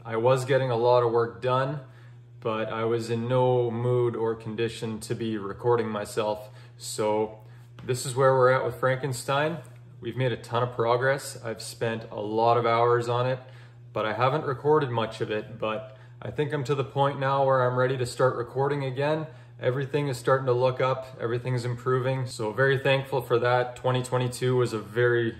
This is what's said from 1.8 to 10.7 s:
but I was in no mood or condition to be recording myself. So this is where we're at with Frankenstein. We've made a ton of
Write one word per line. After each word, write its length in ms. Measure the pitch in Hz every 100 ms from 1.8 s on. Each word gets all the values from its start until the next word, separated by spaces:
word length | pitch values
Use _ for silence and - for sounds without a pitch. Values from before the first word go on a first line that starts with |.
| - - - - - -
but 320 | 117 110 110
I 120 | 113 113
was 220 | 120 110
in 200 | 117 117
no 420 | 127 127 123 120
mood 460 | 113 120 123 120 110
or 180 | 113
condition 640 | 113 113 107 117 117 117 107
to 160 | -
be 240 | 113 113 110
recording 500 | 98 101 120 117 110
myself. 640 | 107 110 - 107 104 - - - -
So 640 | - - 107 107 107 - - - - -
this 200 | - 127
is 120 | 139 127
where 180 | 135
we're 160 | 131 127
at 140 | 127
with 100 | 120
Frankenstein. 840 | 117 131 127 143 123 - 139 156 165 - - - -
We've 160 | 120 120
made 160 | 131
a 40 | 110
ton 280 | - 117
of 80 | 120